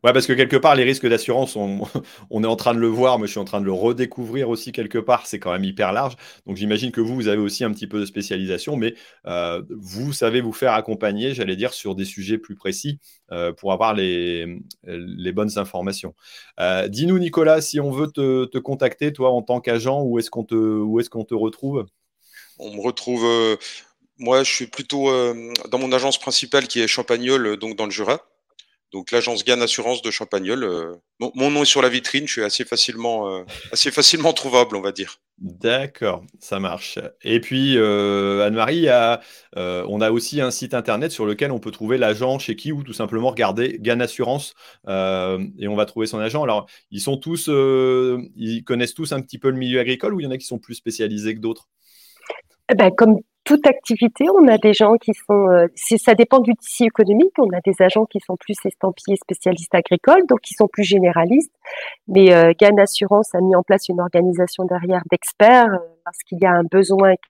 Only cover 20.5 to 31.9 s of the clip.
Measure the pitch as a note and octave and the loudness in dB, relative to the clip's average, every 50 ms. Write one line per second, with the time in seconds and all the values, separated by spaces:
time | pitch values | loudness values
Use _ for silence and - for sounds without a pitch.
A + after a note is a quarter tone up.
20.5 | A#2 A2+ A2 A2 G#2+ G#2+ G#2+ G#2+ A2 A#2 A#2 - - A2+ A2 _ A#2+ G#2+ A2 A2 | -2 0 0 0 -2 -2 -4 -2 -2 -2 -2 -4 -8 -12 -8 _ -4 -4 -4 -4
21.5 | A2 _ - C#3 C#3+ C3 G2+ F#2+ _ _ _ _ _ _ _ _ _ - - _ | -6 _ -8 -6 -6 -6 -8 -8 _ _ _ _ _ _ _ _ _ -20 -20 _
22.5 | _ - - G#2+ G#2 G#2 G2+ B2 B2 - - B2 B2 A#2 A2+ A#2 A#2 A#2 A2+ A2 | _ -18 -18 -14 -12 -6 -6 -6 -6 -6 -6 -6 -4 0 0 0 0 0 0 0
23.5 | G#2+ - - - - - - _ _ _ _ _ _ _ B2+ A#2+ B2+ C3 C3+ C3 | -2 -4 -8 -16 -18 -18 -20 _ _ _ _ _ _ _ -2 0 2 2 2 0
24.5 | - - B2+ A2 - - C3 - C#3+ C#3 C#3 C3+ C3 B2+ B2 A#2+ A#2 A#2 A#2 A#2 | -4 -6 -8 -10 -12 -14 -10 -8 -4 -2 0 0 0 0 0 -2 -4 -6 -12 -10
25.5 | A#2+ - - - - B2+ C3 C3 B2+ C3 C3 C#3 C3 - - - - - - B2+ | -10 -10 -6 -4 -4 -4 -2 0 0 0 0 -2 -4 -4 -6 -4 -4 -4 -4 0
26.5 | - C#3 B2+ A#2+ - A#2+ A2+ G#2+ - B2+ A#2+ - A#2+ A#2 B2 B2+ C3+ C3 A#2+ G#2+ | 0 0 0 0 -4 -2 -2 -2 -2 -4 -2 -2 -2 -2 0 -2 0 0 0 -2
27.5 | G#2+ G2+ G#2+ A2+ G#2+ G2+ A2 G#2 G2 G#2 G#2 G2+ C#3 D#3+ _ _ _ _ _ _ | -4 -6 -8 -10 -8 -8 -8 -6 -6 -6 -4 -4 -4 -4 _ _ _ _ _ _
28.5 | _ - _ _ _ _ _ _ - G2 F2+ - A#2+ A#2+ A#2 A#2+ A#2 G2+ - B2 | _ -20 _ _ _ _ _ _ -16 -14 -10 -2 -2 -2 -2 -2 -6 -4 0 0
29.5 | B2 A#2+ A#2 A2+ - - G#2+ A#2 B2+ A#2+ - A2+ - - A2 _ - G2 F#2 F#2+ | 0 0 0 -2 -2 -4 -4 -4 -6 -4 -6 -8 -8 -8 -8 _ -6 -6 -4 -4
30.5 | A#2 C3 A#2+ G2 F2 E2+ E2 E2 F2 F2 _ _ _ _ A#2 B2+ - B2+ C3 D3 | -4 -4 -4 -4 -6 -6 -8 -10 -14 -18 _ _ _ _ -10 -10 -2 0 0 2
31.5 | D3 D3 D3 C#3 - C#3 C3 B2+ | 2 2 2 2 4 4 2 2